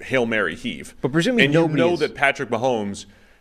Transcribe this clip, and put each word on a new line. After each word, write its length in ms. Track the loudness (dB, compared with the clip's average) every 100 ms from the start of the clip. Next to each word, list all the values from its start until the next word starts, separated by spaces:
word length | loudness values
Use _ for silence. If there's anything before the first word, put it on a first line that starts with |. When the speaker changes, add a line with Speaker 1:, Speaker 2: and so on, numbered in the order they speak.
Speaker 1:
Hail 240 | -4 -2 0
Mary 280 | 0 -2 -4
heave. 380 | -8 -10 -14 -6
Speaker 2:
But 100 | -2
presumably 340 | 0 2 4 4
Speaker 1:
And 80 |
you 80 | 4
Speaker 2:
nobody 180 | 2 2
Speaker 1:
know 140 | 2
Speaker 2:
is 60 | 2
Speaker 1:
that 120 | -2
Patrick 360 | 0 0 0 -4
Mahomes 580 | -2 0 0 -4 -8 -14 -20 _ _